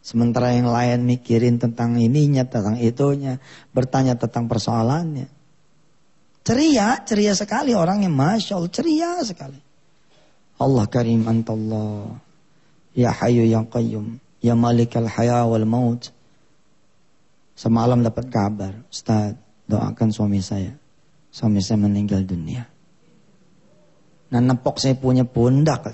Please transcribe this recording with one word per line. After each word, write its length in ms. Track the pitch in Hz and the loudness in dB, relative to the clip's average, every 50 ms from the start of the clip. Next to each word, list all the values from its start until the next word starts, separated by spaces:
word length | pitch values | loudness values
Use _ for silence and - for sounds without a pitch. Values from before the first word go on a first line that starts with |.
Sementara 560 | _ - - 117 117 120 117 113 120 123 123 | _ -4 0 0 2 2 2 2 0 2 2
yang 160 | 120 123 120 117 | 2 2 2 2
lain 320 | 117 123 123 120 120 123 | 2 2 0 0 0 0
mikirin 560 | 123 123 123 - - 117 117 113 120 120 120 | 0 -2 -2 0 0 0 2 4 2 2 2
tentang 400 | 120 120 113 - 117 117 117 120 | 0 -2 -2 -2 -2 -2 0 2
ininya, 480 | 117 113 127 151 147 147 143 135 127 127 | 2 2 4 4 2 2 2 2 0 -2
tentang 320 | - 120 101 101 110 120 | -2 -4 -2 -2 -2 0
itunya, 640 | 120 113 117 127 139 139 143 143 139 135 127 131 - - - - - _ _ | 0 -2 0 0 0 0 0 -2 -4 -6 -6 -8 -10 -16 -20 -20 -20 _ _
bertanya 400 | 131 127 131 - 135 131 131 123 | -4 -4 -2 0 0 2 2 0
tentang 320 | 117 - 117 - 120 120 113 | 0 -2 -4 -4 -4 -4 -2
persoalannya. 800 | 117 113 - - 113 117 113 117 139 160 175 160 151 135 135 - - _ _ _ _ _ _ _ _ _ _ _ _ _ _ _ _ _ _ _ _ _ | -2 -2 -2 -2 -2 0 0 0 0 0 -2 -4 -6 -8 -10 -12 -14 _ _ _ _ _ _ _ _ _ _ _ _ _ _ _ _ _ _ _ _ _
Ceria, 640 | _ - 226 254 302 330 294 233 202 214 254 - - | _ -2 0 2 4 4 4 4 4 2 0 -2 -2
ceria 320 | - 233 202 208 208 202 | -4 0 2 2 2 2
sekali 400 | 190 214 208 214 233 302 277 240 | 0 -2 -4 -4 -4 0 0 2
orangnya, 320 | 202 165 170 190 208 202 185 | 2 2 2 2 0 0 0
Masya 480 | 156 135 135 156 208 226 196 - 202 | 2 2 2 2 2 0 -2 -4 -4
Allah, 160 | 185 170 175 - | -4 -6 -6 -6
ceria 480 | - 269 339 311 302 330 339 349 359 | -4 -2 0 0 0 0 -2 -2 -4
sekali. 380 | 320 226 180 - 147 135 139 135 _ _ _ _ _ _ _ _ _ _ _ _ _ _ _ _ _ _ _ _ 123 | -6 -6 -8 -12 -14 -18 -18 -20 _ _ _ _ _ _ _ _ _ _ _ _ _ _ _ _ _ _ _ _ 0
Allah 240 | 131 139 123 104 98 | 2 2 2 2 0
Karim, 400 | - 123 120 113 117 117 110 117 | 0 -2 0 2 2 2 2 2
Antallah, 960 | 113 113 110 113 110 110 110 110 110 107 107 107 104 101 101 110 113 117 _ _ _ _ _ _ _ _ _ _ _ _ _ _ _ | 0 -2 0 -2 -4 -4 -4 -4 -4 -4 -4 -6 -6 -8 -10 -12 -14 -16 _ _ _ _ _ _ _ _ _ _ _ _ _ _ _
Ya 160 | - 120 117 - | 0 0 0 0
Hayyu, 320 | - - 120 123 120 113 | -2 0 2 2 4 4
Ya 220 | 113 110 113 113 113 | 4 2 2 0 -2
Qayyum, 480 | - 123 117 113 110 110 107 110 113 - _ _ _ _ | -4 -4 -4 -2 -4 -6 -8 -10 -12 -14 _ _ _ _
Ya 160 | - 117 120 | 0 2 2
Malikal 540 | 117 117 120 120 117 117 117 - 120 117 110 | 4 2 2 4 2 2 0 0 -2 -2 -2
Haya 340 | - - 117 120 120 120 120 | -2 0 0 2 2 2 2
wal 240 | 113 113 110 110 110 | 2 2 0 0 0
Maut. 460 | 113 120 127 120 117 120 - - _ _ _ _ _ _ _ _ _ _ _ _ _ _ _ _ _ _ _ _ _ _ _ _ _ _ _ _ _ | 0 2 2 0 0 -2 -6 -14 _ _ _ _ _ _ _ _ _ _ _ _ _ _ _ _ _ _ _ _ _ _ _ _ _ _ _ _ _
Semalam 480 | - - 117 113 117 113 123 123 120 120 | -8 -2 0 2 2 2 2 2 2 2
dapat 240 | 113 110 - 117 127 | 0 -2 -4 -10 -4
kabar, 560 | 123 117 101 101 107 104 98 98 98 110 117 - - | -2 -2 -2 0 -2 -6 -8 -10 -10 -14 -18 -16 -18
"Ustaz, 400 | - - - 113 107 104 104 104 - - _ _ _ _ | -16 -4 0 0 0 0 -2 -6 -10 -16 _ _ _ _
doakan 480 | _ 107 104 101 101 110 - 117 110 104 | _ -4 -2 -2 -4 -4 -2 0 -2 0
suami 320 | - 107 104 101 98 92 | 0 -2 0 0 -2 -2
saya. 320 | - 104 101 95 90 131 - _ _ _ _ _ _ _ _ _ _ _ | -2 -6 -6 -6 -8 -10 -14 _ _ _ _ _ _ _ _ _ _ _
Suami 320 | - - 113 104 101 95 | -4 0 0 2 2 0
saya 160 | - 117 104 | 0 0 0
meninggal 400 | 104 104 101 101 104 101 101 98 | 2 2 2 0 0 0 0 -2
dunia." 480 | 95 92 90 87 80 80 127 123 120 - _ _ _ _ _ _ _ _ _ _ _ _ _ _ _ _ _ _ _ _ _ _ _ _ _ _ _ _ _ _ _ _ | -2 -2 -4 -6 -6 -8 -8 -10 -10 -12 _ _ _ _ _ _ _ _ _ _ _ _ _ _ _ _ _ _ _ _ _ _ _ _ _ _ _ _ _ _ _ _
Nah, 100 | - 120 120 | -2 2 2
nepok 320 | 127 131 120 - 143 127 | 2 2 2 0 -4 -4
saya 160 | - - 135 127 | -2 0 0 0
punya 320 | 127 - 131 127 127 127 | 0 2 2 2 2 2
pundak 640 | 117 - - 117 123 131 139 151 160 139 107 - 107 | 2 2 2 2 4 4 4 4 2 2 0 -4 -10